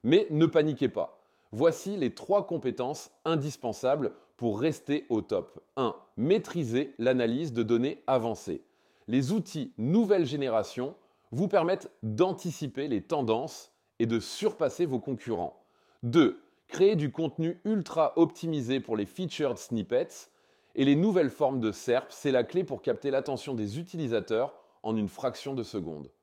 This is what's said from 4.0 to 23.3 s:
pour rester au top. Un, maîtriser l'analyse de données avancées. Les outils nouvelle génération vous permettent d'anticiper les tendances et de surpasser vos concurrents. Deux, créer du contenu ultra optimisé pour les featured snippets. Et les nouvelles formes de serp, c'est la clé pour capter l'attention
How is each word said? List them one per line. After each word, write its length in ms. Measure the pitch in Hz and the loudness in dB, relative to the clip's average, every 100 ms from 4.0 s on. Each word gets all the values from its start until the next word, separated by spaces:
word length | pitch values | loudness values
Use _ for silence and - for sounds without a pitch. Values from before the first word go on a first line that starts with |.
| 117 - _ _ | 0 -6 _ _
pour 220 | 117 104 | -2 0
rester 460 | 151 151 - 143 - | 0 -2 -4 -4 0
au 120 | 113 | -2
top. 420 | 98 98 85 - _ - | 0 -4 -4 -16 _ -2
Un, 160 | 123 - _ - | -2 -2 _ -4
maîtriser 800 | 131 202 - 175 127 120 143 - | 2 2 0 -4 -2 -2 -2 -2
l'analyse 560 | 120 127 117 120 156 | 0 2 2 0 -2
de 80 | 117 | -2
données 400 | 110 117 131 147 - | 2 2 2 -4 0
avancées. 560 | 131 117 104 - 76 _ _ _ _ - | 0 0 -4 -6 -8 _ _ _ _ -2
Les 240 | 123 131 | 0 2
outils 400 | 208 165 160 131 - | -2 -2 -6 -8 -4
nouvelle 480 | 117 196 214 196 147 | 2 2 4 2 2
génération 680 | 147 135 110 104 - 127 - _ _ _ | -2 0 0 0 -4 -6 -8 _ _ _
vous 160 | 120 190 | -2 2
permettent 440 | 202 165 185 - _ | 2 2 -2 -6 _
d'anticiper 840 | 113 107 185 180 180 147 143 131 147 | -6 2 2 2 -6 -6 -8 -6 -2
les 160 | 107 | -4
tendances 680 | - 156 120 113 156 - - _ _ _ | -2 -2 2 0 -2 -12 -20 _ _ _
et 80 | 117 | 0
de 120 | 113 | 0
surpasser 680 | 107 - 214 214 143 - 175 | -2 -2 -4 0 -2 0 -2
vos 120 | 127 | -2
concurrents. 640 | 120 127 - 107 85 - _ _ _ _ | -4 -8 -4 -4 -4 -10 _ _ _ _
Deux, 400 | 120 143 127 - _ _ _ | 2 6 6 4 _ _ _
créer 280 | - 196 202 | 4 4 6
du 160 | 147 | 0
contenu 500 | - 160 156 165 170 - | -2 -4 -2 -4 -2 -2
ultra 480 | 214 175 - 156 - | -2 -2 0 2 4
optimisé 640 | 165 - 165 156 120 135 | 4 2 -4 -2 0 -2
pour 180 | - 110 | -2 -4
les 80 | 101 | -4
featured 540 | - 180 - 147 107 | -6 -8 -2 -2 -2
snippets. 720 | - 117 95 123 160 - - _ _ _ _ | -4 -4 0 0 -2 -8 -20 _ _ _ _
Et 120 | - 135 | 2 4
les 100 | 143 | 6
nouvelles 340 | 196 185 147 | 4 4 2
formes 300 | - 147 135 | 2 0 2
de 120 | 110 | -2
serp, 360 | 101 - 120 - | -2 0 0 0
c'est 220 | - 147 | -4 0
la 120 | 127 | 2
clé 200 | 120 175 | 2 -2
pour 180 | 180 131 | -2 -4
capter 300 | - 113 139 | -4 -2 0
l'attention 420 | 131 135 | -2 -2